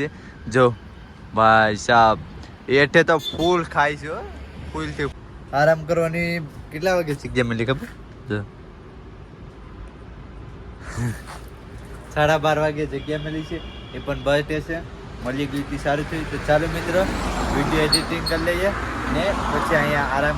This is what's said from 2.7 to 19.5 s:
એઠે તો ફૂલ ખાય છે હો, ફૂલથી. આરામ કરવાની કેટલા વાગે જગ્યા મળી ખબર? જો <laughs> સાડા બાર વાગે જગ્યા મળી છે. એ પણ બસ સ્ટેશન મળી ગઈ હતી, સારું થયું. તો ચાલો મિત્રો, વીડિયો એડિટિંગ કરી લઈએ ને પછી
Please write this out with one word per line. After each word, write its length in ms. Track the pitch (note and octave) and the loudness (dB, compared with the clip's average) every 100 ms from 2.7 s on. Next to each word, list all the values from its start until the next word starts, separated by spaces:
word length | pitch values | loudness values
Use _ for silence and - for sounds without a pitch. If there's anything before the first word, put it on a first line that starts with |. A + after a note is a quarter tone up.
| C3+ | 4
એઠે 200 | C#3+ E3+ D#3+ | 6 6 6
તો 100 | D#3+ - | 4 0
ફૂલ 400 | - E3+ F3+ D#3+ D#3+ | 0 2 2 2 2
ખાય 260 | D3 C#3+ | 2 0
છે 100 | C#3+ | -8
હો, 60 | F#3+ G4+ - - - - | -8 -10 -14 -14 -14 -10
ફૂલથી. 360 | D#3 D#3 - C#3 - - - - C3+ | -6 -6 -4 -6 -6 -16 -18 -4 4
આરામ 200 | D3+ D#3+ D3+ | 6 6 2
કરવાની 400 | E3+ E3 E3 E3+ E3+ D3 - - | 2 2 0 -2 -2 -6 -12 -12
કેટલા 240 | D#3 F#3 F3+ | -2 2 2
વાગે 160 | D#3+ C#3 | 0 -4
જગ્યા 340 | B2 B2 A#2+ | -2 0 0
મળી 180 | A2+ A#2 | 0 0
ખબર? 200 | C3+ A#3 - - - - | -2 -6 -14 -18 -16 -6
જો 100 | G#2 G2+ - - - - - - - - - - - - - - - - - - - - - - - - - | -4 -4 -14 -18 -18 -18 -18 -18 -18 -18 -18 -18 -18 -18 -16 -16 -16 -16 -16 -16 -16 -16 -14 -16 -14 -10 -4
<laughs> 140 | A#2+ - - - - - - - - - - | -4 -4 -10 -14 -14 -16 -16 -16 -14 -14 -4
સાડા 260 | D3+ D3+ D#3 D#3 | 2 4 4 4
બાર 120 | D3+ | 2
વાગે 200 | D#3 D3+ C#3+ | 2 0 -4
જગ્યા 380 | C#3 C3+ D3+ | -4 -4 -4
મળી 220 | D3+ D#3 D#3 | -4 -6 -6
છે. 100 | E3 - - - B2 | -8 -10 -14 -12 -10
એ 40 | |
પણ 240 | B2+ C3+ C3 | -6 -4 2
બસ 160 | D3 | 2
સ્ટેશન 400 | D3+ D#3 D3 E3 - - - - | 2 -4 -4 -6 -8 -12 -14 -8
મળી 240 | B2 C3+ C#3+ | -6 -4 -2
ગઈ 100 | C#3+ | -4
હતી, 180 | C#3+ C#3+ D3 | -4 -4 0
સારું 200 | D3 D3 | 0 -2
થયું. 160 | A#2 - | -6 -6
તો 60 | C#3 - | -4 2
ચાલો 200 | D3+ E3 D#3+ | 4 2 -2
મિત્રો, 260 | D#3+ F3 G3 G3 - - - C3+ | 0 0 2 0 -2 -2 0 0
વીડિયો 300 | C#3+ D#3 D3+ | 2 2 2
એડિટિંગ 400 | D3 - E3 D#3 | 2 0 -4 -2
કરી 160 | E3 E3 | 0 0
લઈએ 220 | F3 G3 G3 - - - C#3 | 0 0 -2 -6 -4 -2 0
ને 80 | F#3+ - | 0 0
પછી 380 | - | 0